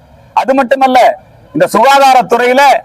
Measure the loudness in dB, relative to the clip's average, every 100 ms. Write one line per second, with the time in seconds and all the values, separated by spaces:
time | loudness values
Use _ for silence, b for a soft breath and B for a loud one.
0 | _ _ _ -6 -2 -2 -2 -2 0 2
1 | 0 -2 -12 _ -14 -4 -2 0 0 2
2 | 2 2 0 -4 -2 0 0 0